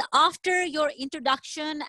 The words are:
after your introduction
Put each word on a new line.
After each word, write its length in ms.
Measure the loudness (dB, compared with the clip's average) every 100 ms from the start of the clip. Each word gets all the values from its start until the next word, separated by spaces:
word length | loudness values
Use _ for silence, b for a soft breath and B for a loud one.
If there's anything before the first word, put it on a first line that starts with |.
| 2
after 500 | 4 4 2 0 0
your 260 | 0 0 -2
introduction 920 | -2 -8 -2 0 0 -4 -8 -6 -6